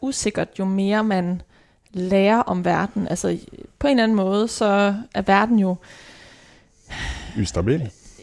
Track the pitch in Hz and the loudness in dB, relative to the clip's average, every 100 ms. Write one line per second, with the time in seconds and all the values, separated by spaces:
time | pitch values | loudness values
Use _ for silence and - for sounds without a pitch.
0 | 262 269 214 - - - 190 196 196 214 | -6 -4 -4 -2 -4 -4 -4 0 0 0
1 | 220 190 175 180 - _ _ _ _ 190 | 0 0 -2 -4 -8 _ _ _ _ -6
2 | 185 196 196 226 - 180 180 160 190 208 | 0 2 4 4 2 0 0 0 -2 -2
3 | 185 175 190 170 - - - - 285 262 | -4 -2 -2 -4 -8 -20 -20 -4 2 2
4 | 226 214 190 202 226 - 214 202 202 202 | 4 2 2 0 0 0 2 4 2 0
5 | 240 - 190 196 220 226 190 180 - - | -6 -4 2 4 4 4 2 -2 -8 -20
6 | - - - - - - _ _ - - | -20 -20 -20 -20 -20 -20 _ _ -16 -10
7 | - - - - 98 - 92 156 117 - | -8 -10 -8 -6 -4 -2 0 -2 -4 -10
8 | - - | -20 -20